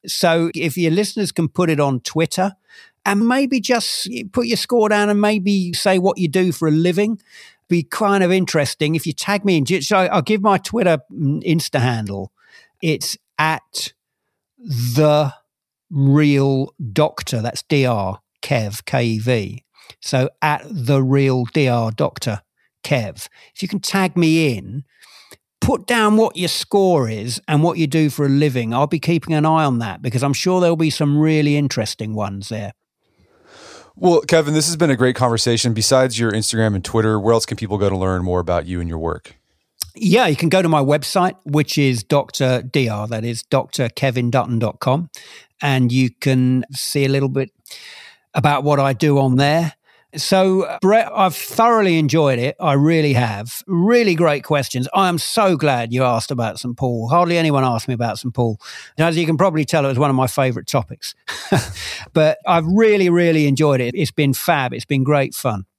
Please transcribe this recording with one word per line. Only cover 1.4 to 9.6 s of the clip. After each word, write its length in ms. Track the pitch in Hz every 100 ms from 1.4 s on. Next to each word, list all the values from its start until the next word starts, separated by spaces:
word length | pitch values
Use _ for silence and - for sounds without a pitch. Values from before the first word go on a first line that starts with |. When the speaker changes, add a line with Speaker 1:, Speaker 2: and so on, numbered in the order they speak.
| 160
Speaker 1:
put 220 | - 175
it 100 | 147
on 200 | 143 127
Twitter 520 | - 156 165 - 190 190 _ - - _ -
and 200 | 202 233
maybe 340 | 254 277 262
just 500 | 196 240 - - 185 240 196
put 140 | - 233
your 120 | 226
score 320 | - 240 208
down 180 | 208 208
and 140 | 202
maybe 500 | 208 214 190 202 180
say 260 | 170 202 190
what 200 | 185 -
you 100 | 175
do 240 | 185 185
for 160 | - 160
a 20 |
living, 480 | 156 175 175 208 226 _ - - _ _
be 140 | 175
kind 420 | - - 208 196
of 80 | 180
interesting. 600 | 185 180 160 139 - 151
If 120 | 160 165
you 60 |
tag 320 | 143 - 202
me 140 | 196
in, 80 | 170